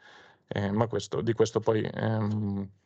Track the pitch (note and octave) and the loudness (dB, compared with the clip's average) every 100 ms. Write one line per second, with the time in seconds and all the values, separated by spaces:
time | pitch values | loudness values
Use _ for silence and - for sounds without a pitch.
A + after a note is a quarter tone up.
0 | - - - _ _ G2+ G2+ G#2 A#2 G2+ | -20 -20 -20 _ _ -2 0 2 0 0
1 | - - A2 A2 A2 A2 A2 A2 - - | -4 -2 -2 2 2 4 0 0 0 -2
2 | A2+ A2 G#2 G#2+ G2+ G2 G2 - | 0 0 0 0 -2 -4 -6 -14